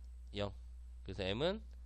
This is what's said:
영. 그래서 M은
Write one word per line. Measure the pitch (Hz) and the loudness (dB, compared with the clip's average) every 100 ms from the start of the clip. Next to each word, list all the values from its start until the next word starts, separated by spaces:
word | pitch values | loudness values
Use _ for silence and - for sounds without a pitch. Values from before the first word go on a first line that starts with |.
| - - - 101 | -8 -8 -4 2
영. | 101 - - - - - | 2 0 -8 -8 -8 -6
그래서 | - 95 | -4 2
M은 | 92 107 165 214 - - | 4 6 4 4 -2 -8